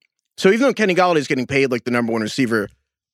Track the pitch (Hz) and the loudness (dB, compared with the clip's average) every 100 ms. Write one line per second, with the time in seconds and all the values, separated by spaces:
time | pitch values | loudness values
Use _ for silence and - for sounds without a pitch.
0 | _ _ _ - 190 226 269 208 214 180 | _ _ _ 0 2 4 2 2 0 2
1 | 180 165 135 143 120 135 135 120 - 123 | 2 0 0 -4 -2 0 0 -2 -2 -2
2 | 117 113 110 - 123 113 101 _ _ _ | -2 -2 -4 -2 -2 -2 -4 _ _ _
3 | _ | _